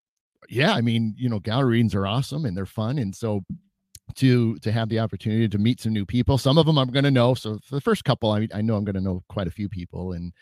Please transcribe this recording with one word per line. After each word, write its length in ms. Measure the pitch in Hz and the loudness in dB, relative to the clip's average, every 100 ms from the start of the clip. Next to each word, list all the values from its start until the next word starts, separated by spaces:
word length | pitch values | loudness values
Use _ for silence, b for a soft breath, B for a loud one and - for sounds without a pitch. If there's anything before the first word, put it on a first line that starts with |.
| _ _ _ _ - | _ _ _ _ -6
yeah, 240 | 113 175 | 0 2
I 60 | 190 | 4
mean, 340 | 117 113 110 101 | 2 2 0 -2
you 120 | 127 | -4
know, 100 | 107 | -2
gallery 320 | 107 120 131 | -2 0 2
readings 220 | 117 110 | 4 2
are 120 | 101 98 | 2 -2
awesome 380 | 123 131 147 | -2 -4 -4
and 120 | 135 90 | -4 -4
they're 100 | 95 | -6
fun. 320 | - 110 147 | -4 -4 -2
And 160 | 98 | -4
so 280 | - 113 104 - - _ _ _ - - - | -4 -4 -4 -6 -14 _ _ _ -20 -16 2
to, 420 | 131 123 113 98 | 4 4 2 -2
to 120 | 107 | -2
have 160 | 113 110 | -2 0
the 100 | 110 | -2
opportunity 480 | 110 98 113 110 110 | -2 -4 -2 0 2
to 100 | 101 | 2
meet 220 | 113 - | 0 0
some 120 | 110 | -2
new 120 | 107 98 | -2 0
people, 320 | 123 123 139 | 0 2 2
some 200 | 135 156 | 4 4
of 100 | 156 | 4
'em 100 | 151 | 2
I'm 120 | 127 | 2
gonna 180 | 135 139 | 2 2
know. 240 | 123 120 | 4 4
So 240 | 127 110 107 | 2 -4 -10
for 120 | - 139 | -8 -4
the 40 | |
first 220 | 226 208 | 0 0
couple, 280 | - - 107 | 0 0 2
I, 160 | 107 110 | 0 0
I 80 | 101 | -2
know 140 | 110 104 | 0 0
I'm 80 | |
gonna 160 | 104 95 | -2 -2
know 220 | 95 92 - | -2 -4 -6
quite 200 | 104 87 | -6 -6
a 40 | |
few 160 | 101 101 | -6 -8
people, 440 | 90 87 90 90 | -8 -10 -8 -8
and, 200 | 87 87 b | -8 -10 b